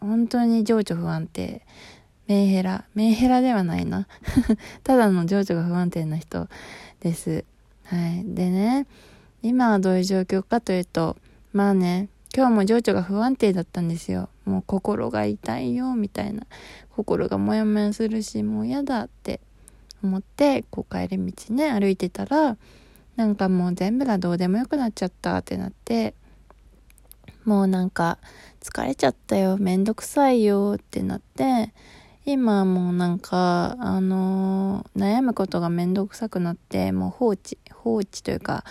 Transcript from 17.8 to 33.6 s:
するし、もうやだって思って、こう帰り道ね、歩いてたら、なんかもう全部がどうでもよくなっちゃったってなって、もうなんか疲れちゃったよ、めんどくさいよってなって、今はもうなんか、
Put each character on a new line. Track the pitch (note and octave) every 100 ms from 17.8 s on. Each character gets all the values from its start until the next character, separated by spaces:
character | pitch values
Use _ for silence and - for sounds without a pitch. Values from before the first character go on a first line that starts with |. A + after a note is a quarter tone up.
| G#3
す | G#3 A3
る | A3
し、 | G#3 G#3+
も | G#3 G#3+
う | A3+
や | C4+
だ | C#4 A#3+
っ | - -
て | - - _ _ - - - -
思 | G3 F#3+
っ |
て、 | - - C#4+ C4 -
こ | G3 -
う |
帰 | F#3 F3+ F#3+
り | F#3
道 | - -
ね、 | A#3+ D#4
歩 | G#3+ G3
い | F#3+
て | F3+
た | -
ら、 | G3 D4 D4 G#3+ - - - - -
な | - A3
ん | G3+
か | F#3+
も | F#3 F3+
う |
全 | F3+ F#3 B3
部 |
が | C4+ G3
ど | F3+
う | F3
で | F3+
も | G#3
よ | B3+
く | D4
な | A#3
っ |
ち | -
ゃ | F#3
っ |
た | - F3 F#3
っ |
て | - G3
な | F#3+
っ | -
て、 | - A#3 A3 - - - - - - - _ _ _ - - -
も | A3 G3+
う | F#3+
な | F#3
ん | F#3
か | - E3+ - - - - -
疲 | - -
れ | -
ち | C#4
ゃ | -
っ | - -
た | G3+
よ、 | F#3+ F#3+
め | F#3+ F#3
ん |
ど | G3+
く | A3
さ | - D4 C4+
い | B3
よ | G#3 G3+ G3+ G#3
っ |
て | - G#3
な | F#3+ F#3+
っ |
て、 | - - C4+ B3 G#3+ - - - - _
今 | - C#4 A#3 G3+
は |
も | F#3+ F#3 F3+
う |
な | F3 F3
ん | F3
か、 | - F3+ F3+ F3